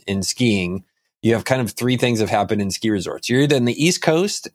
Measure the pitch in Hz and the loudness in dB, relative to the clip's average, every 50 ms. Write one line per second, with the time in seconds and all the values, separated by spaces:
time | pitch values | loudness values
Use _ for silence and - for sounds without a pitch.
0 | _ - 98 98 92 - - - 127 120 104 98 90 87 90 98 - _ _ _ | _ -4 -4 -2 -2 -4 -2 0 2 2 2 2 0 -2 -4 -8 -10 _ _ _
1 | _ _ _ _ - 113 113 110 92 - 135 131 123 101 - - 117 123 127 120 | _ _ _ _ 0 2 2 2 2 0 0 0 0 -4 -4 -4 -2 -2 0 2
2 | - 123 120 110 110 92 110 104 101 90 113 104 101 98 90 - - 110 107 98 | 2 0 2 0 0 0 0 0 0 0 0 -2 -2 -2 -4 -2 -2 0 0 0
3 | 87 - 73 - - - 120 131 143 147 151 139 120 120 120 - 147 175 180 - | -2 -4 -8 -8 -4 0 2 2 4 4 4 2 2 0 0 2 2 2 2 2
4 | - - 156 165 185 208 - - - - | 0 2 2 2 2 0 -4 -8 -10 -10